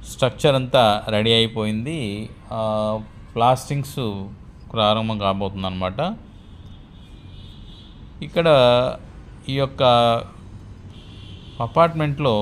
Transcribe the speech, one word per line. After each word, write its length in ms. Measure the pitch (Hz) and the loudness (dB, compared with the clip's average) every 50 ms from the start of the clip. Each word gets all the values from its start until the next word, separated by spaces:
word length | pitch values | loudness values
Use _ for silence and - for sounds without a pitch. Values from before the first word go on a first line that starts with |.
| - - | -16 -18
స్ట్రక్చర్ 440 | - - - 127 113 - - 156 139 | -6 -2 -2 -2 -2 0 0 2 2
అంతా 280 | 135 131 123 127 135 120 107 104 104 104 - | 2 -2 2 2 4 4 4 4 2 -2 -2
రెడీ 220 | 107 104 107 113 113 113 | -2 0 2 4 4 4
అయిపోయింది. 600 | 113 113 110 110 107 107 107 110 113 139 165 160 127 104 101 104 110 113 - - - - | 2 0 0 -4 -4 -4 -4 -4 -4 -6 -6 -6 -6 -6 -6 -8 -10 -12 -14 -18 -16 -10
ఆ, 100 | 113 113 110 110 107 107 107 107 107 110 107 - - - - - - | -8 -4 -4 -2 -2 -2 -2 -2 -4 -6 -8 -12 -18 -20 -20 -10 -2
ప్లాస్టింగ్స్ 680 | 113 113 123 - 147 - - 151 143 139 - - - 131 110 101 98 98 98 - - - - - - - - - | 2 4 4 4 2 0 -6 -6 -6 -6 -6 -6 -6 -6 -6 -6 -6 -10 -12 -14 -16 -20 -20 -20 -20 -20 -10 -2
ప్రారంభం 440 | 117 107 104 107 110 110 110 110 107 | 2 4 4 4 2 0 -2 -4 0
కాబోతుందన్నమాట. 800 | 101 98 95 98 101 95 98 98 95 95 92 92 92 92 92 95 147 180 226 - - - - - - - - - - - - - - - - - - - - - - - - - - - - - - - - - - - - - - - - - - 147 | 0 0 0 0 -2 -6 -6 -4 -6 -6 -4 -2 -4 -4 -2 -2 -4 -4 -4 -8 -14 -20 -20 -20 -20 -20 -20 -20 -20 -20 -20 -20 -20 -20 -20 -20 -20 -20 -20 -20 -20 -20 -20 -18 -18 -18 -18 -20 -20 -20 -20 -20 -20 -20 -20 -20 -20 -20 -16 -16 -16 -4
ఇక్కడ 200 | - - 170 165 151 139 123 123 123 123 123 127 - - - - - - - - - - - - | -2 2 4 6 8 8 8 8 6 4 2 0 -2 -6 -12 -18 -20 -20 -20 -20 -20 -16 -8 -6
ఈ 60 | 135 135 | -2 0
యొక్క 220 | 139 131 - - 135 127 120 120 120 117 117 117 - - - - - - - - - - - - - - - - - - - - - - - - - - - - | -2 -2 0 2 4 6 6 6 6 4 2 2 -2 -8 -14 -20 -20 -18 -18 -18 -18 -18 -20 -18 -18 -18 -18 -18 -18 -18 -18 -18 -18 -18 -18 -18 -18 -18 -8 -8
అపార్ట్మెంట్లో 760 | 120 117 - 160 170 170 160 160 156 147 139 143 151 139 113 104 | -8 -2 2 4 4 4 4 0 -2 -2 -2 0 0 2 2 2